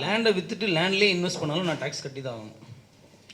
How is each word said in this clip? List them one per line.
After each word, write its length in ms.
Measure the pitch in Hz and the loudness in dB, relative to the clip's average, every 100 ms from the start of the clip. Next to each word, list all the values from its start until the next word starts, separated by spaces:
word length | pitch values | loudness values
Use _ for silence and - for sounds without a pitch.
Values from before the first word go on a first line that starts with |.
| 151 | 0
லேண்டை 280 | 220 226 | 2 4
வித்துட்டு 340 | 185 165 - 208 160 | 2 -2 -2 0 2
லேண்ட்லயே 320 | 180 196 202 175 | 2 4 4 4
இன்வெஸ்ட் 240 | 165 - | 0 -2
பண்ணாலும் 260 | 151 156 180 | -2 0 0
நான் 140 | 147 | -2
டாக்ஸ் 220 | 135 - | -4 -6
கட்டி 200 | 139 131 | -10 -8
தான் 120 | 131 | -8
ஆகணும். 360 | 113 110 - - - - - - - - | -8 -12 -16 -20 -20 -20 -20 -20 -20 -18